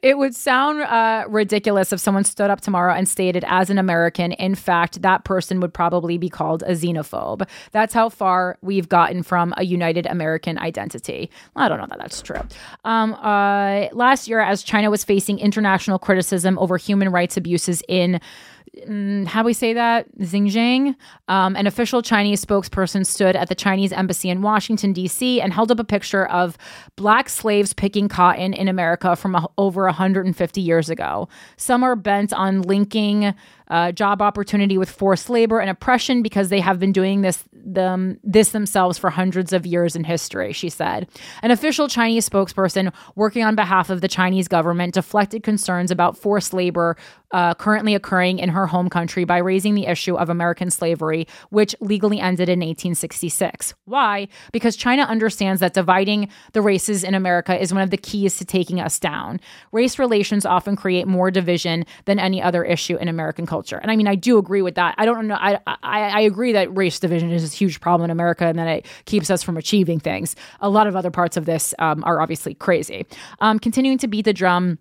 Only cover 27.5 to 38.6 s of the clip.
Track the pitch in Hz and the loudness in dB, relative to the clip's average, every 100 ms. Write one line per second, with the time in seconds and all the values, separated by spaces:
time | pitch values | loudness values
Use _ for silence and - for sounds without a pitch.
27.5 | 208 202 - 196 202 202 - 180 - 185 | 2 0 0 -2 0 -2 4 4 4 -2
28.5 | - 190 185 170 170 190 170 190 180 160 | -2 -2 0 0 0 2 0 0 0 -2
29.5 | - 196 180 190 156 190 190 185 175 170 | 0 0 2 0 2 2 2 0 -2 -2
30.5 | - 175 165 156 165 69 80 165 - - | -2 2 2 2 -4 -4 -6 -8 -12 -20
31.5 | _ - 247 254 240 202 202 202 - 190 | _ 0 2 2 0 0 0 0 0 0
32.5 | 190 180 196 202 220 208 208 202 196 - | 0 0 0 0 0 0 2 0 -2 -12
33.5 | _ _ 170 175 175 202 202 208 202 202 | _ _ 0 0 0 0 2 0 0 -2
34.5 | 208 202 190 185 - 196 190 - 240 226 | 0 2 2 -2 0 0 0 0 2 2
35.5 | 226 196 185 - 254 - 247 214 202 190 | 2 0 -2 0 0 2 0 0 0 0
36.5 | 196 175 185 190 190 190 196 190 180 - | 2 2 2 2 2 2 2 0 0 -8
37.5 | - 220 185 185 185 185 - - 214 214 | -18 -6 0 0 0 -2 -4 2 4 4
38.5 | 220 | 2